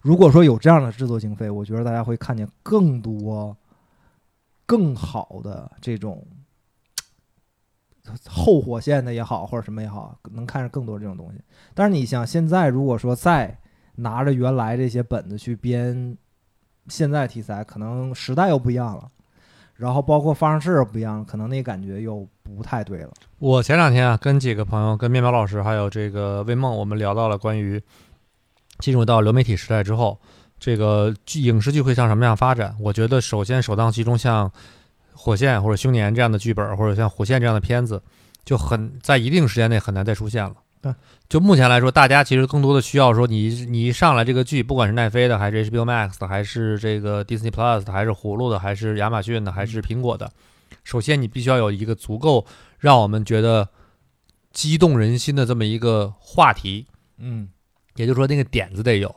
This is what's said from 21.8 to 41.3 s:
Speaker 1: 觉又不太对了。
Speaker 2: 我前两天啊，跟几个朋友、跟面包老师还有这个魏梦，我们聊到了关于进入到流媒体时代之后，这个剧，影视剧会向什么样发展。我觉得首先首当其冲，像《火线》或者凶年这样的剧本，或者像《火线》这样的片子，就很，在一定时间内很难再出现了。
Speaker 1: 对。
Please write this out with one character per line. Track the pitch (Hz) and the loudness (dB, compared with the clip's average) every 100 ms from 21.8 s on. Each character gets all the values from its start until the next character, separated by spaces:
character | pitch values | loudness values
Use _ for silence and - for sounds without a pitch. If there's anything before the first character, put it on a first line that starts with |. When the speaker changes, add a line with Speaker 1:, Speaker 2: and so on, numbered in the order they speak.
Speaker 1:
觉 | 98 98 | -10 -10
又 | 110 107 95 _ | -10 -10 -14 _
不 | - 101 | -18 -14
太 | 104 123 | -8 -8
对 | 104 92 | -6 -10
了。 | 73 - _ _ | -14 -20 _ _
Speaker 2:
我 | 139 131 | 2 2
前 | 117 160 | 4 4
两 | 160 | 4
天 | 123 127 | 4 4
啊， | 113 | 2
跟 | 139 139 | 2 2
几 | 131 | 2
个 | 107 | -2
朋 | 104 107 | -2 -2
友、 | 107 107 | -2 -2
跟 | 120 | 0
面 | 127 | 2
包 | 123 | 2
老 | 123 101 | 2 0
师 | 104 | -2
还 | 101 | -2
有 | 107 101 | -2 -4
这 | 107 104 | -4 -6
个 | 101 101 101 | -4 -6 -4
魏 | 104 120 | -4 -2
梦， | 131 110 | -2 -4
我 | |
们 | 104 107 | -4 -4
聊 | 104 | -2
到 | 104 113 | 0 -2
了 | 101 | -2
关 | 110 107 | -4 -4
于 | 101 104 - _ _ _ _ _ _ _ _ - | -4 -6 -10 _ _ _ _ _ _ _ _ -8
进 | - | 0
入 | 127 | 2
到 | 113 113 | 4 4
流 | 107 | 4
媒 | 123 | 2
体 | 117 98 | 2 -4
时 | - | -2
代 | 110 | -2
之 | 98 | -2
后， | 110 113 101 _ _ _ - | -2 -2 -4 _ _ _ -10
这 | - 113 | -4 0
个 | 107 104 104 104 | 2 2 0 -2
剧， | - 156 | -8 -2
影 | 123 110 | 2 2
视 | 110 | 2
剧 | 147 | 0
会 | 131 | 2
向 | 123 117 | 2 4
什 | 107 | 4
么 | |
样 | 120 107 | 4 4
发 | 127 | 2
展。 | 123 101 104 | 2 -2 -4
我 | 104 | -4
觉 | 101 113 | 0 2
得 | 131 | 2
首 | - 107 | 0 -4
先 | 98 127 | 0 -2
首 | 120 104 | 0 0
当 | 113 | 0
其 | 110 | 0
冲， | 113 120 | 0 0
像 | 123 110 98 - - - _ _ _ | 2 0 0 -6 -20 -20 _ _ _
《火 | - - 101 | -8 -2 0
线》 | 135 117 | 2 2
或 | 104 | 0
者 | 104 | 0
凶 | 131 | 2
年 | 123 104 | 2 2
这 | 113 | 2
样 | 120 | 2
的 | 107 | 0
剧 | 110 | -2
本， | 104 104 101 | -4 -4 -2
或 | 110 | 0
者 | 101 | 2
像 | 110 | -2
《火 | - | -2
线》 | 104 131 | 0 2
这 | 120 | 2
样 | |
的 | 110 | 0
片 | - 120 120 | 0 -2 -2
子， | 104 - _ _ _ | -6 -12 _ _ _
就 | - 127 | -4 -2
很， | 73 113 113 135 | 0 -4 -4 -10
在 | - 135 | 0 0
一 | 117 | 2
定 | 175 139 | 2 2
时 | |
间 | 110 113 | 2 2
内 | 113 | 0
很 | - | -2
难 | 95 | -4
再 | 98 | -2
出 | 107 107 | -4 -4
现 | 113 | -4
了。 | 98 - _ _ | -6 -10 _ _
Speaker 1:
对。 | 135 123 _ _ _ | -8 -8 _ _ _